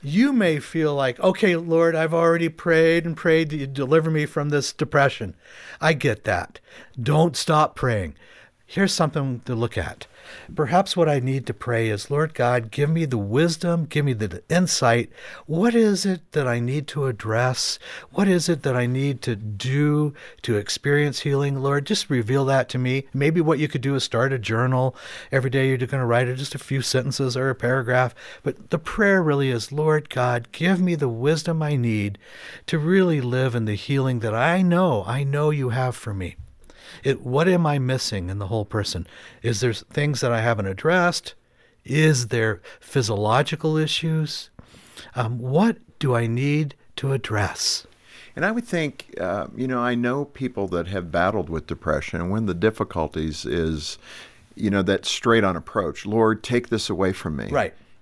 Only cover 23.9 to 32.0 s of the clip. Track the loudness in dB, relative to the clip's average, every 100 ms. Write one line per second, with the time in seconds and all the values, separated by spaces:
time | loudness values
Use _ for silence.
23.9 | -2 -2 0 0 0 -2 0 2 2 0
24.9 | -2 -12 -18 -4 -2 0 2 2 0 -2
25.9 | -2 2 2 0 -2 -8 -10 -6 -4 -2
26.9 | -2 -2 -2 -2 0 -2 -2 0 0 2
27.9 | 2 0 -2 -18 -10 -8 -8 -4 -6 -4
28.9 | 2 4 4 4 2 2 0 -4 -2 2
29.9 | 0 0 -2 0 0 -4 -4 0 2 0
30.9 | 0 -2 0 0 0 0 -2 0 0 0
31.9 | 0